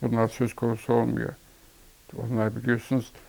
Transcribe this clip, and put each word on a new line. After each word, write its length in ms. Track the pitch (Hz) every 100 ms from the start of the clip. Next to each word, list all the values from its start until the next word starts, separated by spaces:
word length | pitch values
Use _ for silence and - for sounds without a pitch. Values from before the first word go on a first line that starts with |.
bunlar 260 | 117 117 113
söz 260 | - 117
konusu 400 | - 117 113 -
olmuyor?" 400 | 120 117 117 - - - - - - - - - -
Onlar 380 | 117 117 107 110
biliyorsunuz 560 | 120 117 - 131 - -